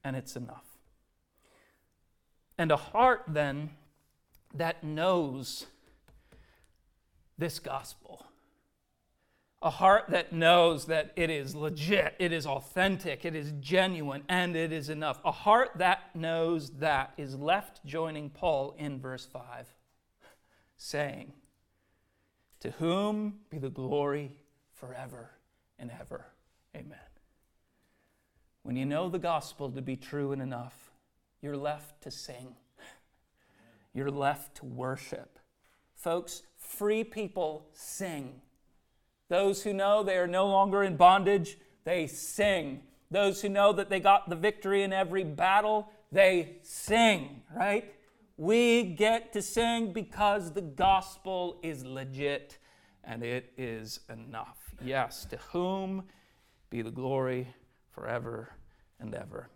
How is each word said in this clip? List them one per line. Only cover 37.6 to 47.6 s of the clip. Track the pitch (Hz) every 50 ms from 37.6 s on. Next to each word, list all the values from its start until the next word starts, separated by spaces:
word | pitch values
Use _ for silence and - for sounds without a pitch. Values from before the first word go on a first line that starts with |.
| 156 -
sing. | _ - - - - - 196 180 160 147 135 127 131 127 _ _ _ _ _ _ _ _ _ _ _ _ _ _ _ _ _ _
Those | 175 180 202 196 196 196
who | - 214
know | 202 190 196 202 208 214
they | 208 196 185 185
are | 180
no | 175 175 185 196
longer | 202 196 190 196 202 190 202
in | 196 190 175
bondage, | 139 175 180 185 196 190 190 202 196 165 - - - - _ _ _ _
they | 156 180 180 160
sing. | 139 - - - - - - 202 208 196 180 151 143 135 139 - - _ _ _ _
Those | 156 196 202 196 190 196
who | - 202
know | 196 202 202 202
that | 208 180 196 -
they | 196 190
got | 160 196 196 196 202 185
the | 175
victory | 165 170 214 208 - - 196 196 196
in | 196 190
every | 190 190 190 165 180 190 185
battle, | 156 147 151 175 185 190 208 208 214 214 214 208 - - - _ _
they | 135 185 196 190 190 175 156 143 - -
sing, | - - - - - - 208 233 233 226 202 170 139 139 - - - _ 156
right? | 175